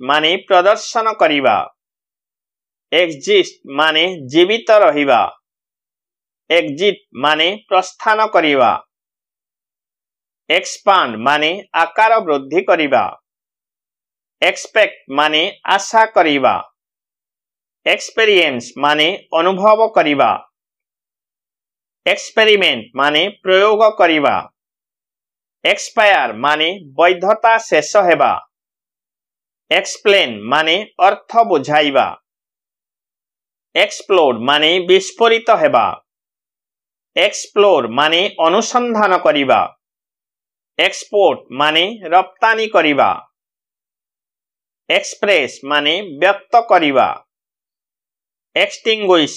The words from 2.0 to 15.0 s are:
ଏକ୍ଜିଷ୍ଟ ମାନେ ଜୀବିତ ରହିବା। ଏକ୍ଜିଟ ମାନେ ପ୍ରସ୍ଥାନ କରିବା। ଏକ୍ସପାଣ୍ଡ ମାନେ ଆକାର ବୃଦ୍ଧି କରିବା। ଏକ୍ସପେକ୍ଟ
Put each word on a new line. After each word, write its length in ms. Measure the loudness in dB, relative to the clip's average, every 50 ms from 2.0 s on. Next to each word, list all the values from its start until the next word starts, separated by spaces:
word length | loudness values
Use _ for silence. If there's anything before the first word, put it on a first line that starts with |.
| _ _ _ _ _ _ _ _ _ _ _ _ _ _ _ _ _ _
ଏକ୍ଜିଷ୍ଟ 840 | -2 -2 -2 -2 -4 -8 -4 0 0 0 0 -2 -6 _ _ -10 -4
ମାନେ 280 | -2 0 0 0 0 -2 -2 -4 -8 -12 -2
ଜୀବିତ 500 | 0 2 2 2 0 -2 0 2 2 4
ରହିବା। 420 | 4 4 2 0 0 2 2 2 2 0 -4 _ _ _ _ _ _ _ _ _ _ _ _ _ _ _ _ _ _ _ _ _ _ _
ଏକ୍ଜିଟ 500 | 0 0 0 -2 -4 -2 -2 -2 -2 -4 _ _ _
ମାନେ 320 | -6 -2 -2 0 0 -2 -2 -4 -6 -6
ପ୍ରସ୍ଥାନ 640 | _ -2 -2 -2 -2 -10 _ -4 -2 0 0 -2 0
କରିବା। 440 | 0 0 0 2 2 2 2 2 0 -2 -6 _ _ _ _ _ _ _ _ _ _ _ _ _ _ _ _ _ _ _ _ _ _ _ _ _ _ _ _ _ _ _ _ -2
ଏକ୍ସପାଣ୍ଡ 680 | -2 -2 -2 -6 -12 -4 0 2 2 2 2 0 -4 -4
ମାନେ 300 | -2 0 0 0 0 -2 -4 -6 -10 -6 -2
ଆକାର 460 | -2 -2 -2 0 0 2 2 2 0
ବୃଦ୍ଧି 420 | 0 0 -2 -4 -4 -4 -4 -4
କରିବା। 420 | 0 0 0 0 0 0 0 0 0 -2 -6 -12 _ _ _ _ _ _ _ _ _ _ _ _ _ _ _ _ _ _ _ _ _ _ _ _
ଏକ୍ସପେକ୍ଟ 560 | -2 -2 -2 -4 -10 -6 0 0 0 0 -2 -10